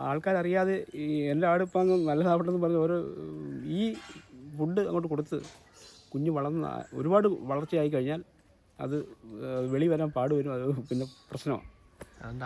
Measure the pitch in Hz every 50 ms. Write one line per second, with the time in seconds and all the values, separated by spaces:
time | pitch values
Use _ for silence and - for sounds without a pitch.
0 | 135 135 139 156 - 196 190 175 170 175 180 185 185 190 190 185 - - - 151
1 | 151 151 151 151 143 143 143 156 175 170 170 180 185 180 - 185 185 185 185 180
2 | 165 156 147 151 175 180 170 175 170 175 180 180 170 170 170 165 156 170 175 175
3 | - 139 - 147 156 156 156 156 151 143 139 131 123 151 156 190 220 226 220 202
4 | - - - - - - - 127 131 147 147 147 156 165 180 202 196 175 175 175
5 | 170 160 151 143 151 - 143 143 139 - - - - - - - - - - -
6 | - - - 139 151 165 156 143 139 147 160 165 151 143 - - - - 123 127
7 | 135 160 190 208 208 208 175 - 110 131 139 143 156 151 175 160 147 147 151 135
8 | 127 139 151 170 175 - _ _ _ _ _ _ _ _ _ - 135 131 143 151
9 | - - 117 - 113 110 107 107 127 131 127 127 127 127 135 139 160 170 160 151
10 | 160 151 147 127 127 139 151 143 139 143 131 123 127 135 143 127 113 - 127 127
11 | 131 131 - - - - 135 131 - 147 127 - - - - - - _ _ -
12 | - - - - 120 117 120 127 127